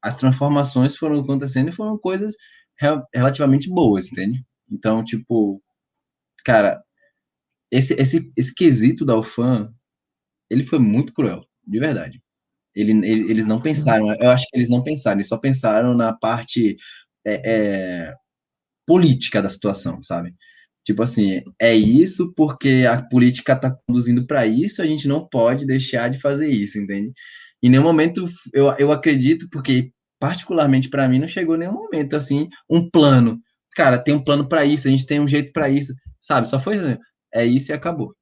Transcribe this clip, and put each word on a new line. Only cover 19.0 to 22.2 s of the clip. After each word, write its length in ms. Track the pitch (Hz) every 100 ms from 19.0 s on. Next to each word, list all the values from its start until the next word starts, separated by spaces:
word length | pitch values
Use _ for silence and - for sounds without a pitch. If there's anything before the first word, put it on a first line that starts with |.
| 170 131 - 110
da 80 | 98
situação, 520 | - 104 98 85 82
sabe? 320 | - 87 87 90 _ _ _ _
Tipo 200 | - 104
assim, 380 | 117 120 101 92 - _
é 140 | 117 113
isso 580 | 107 127 185 -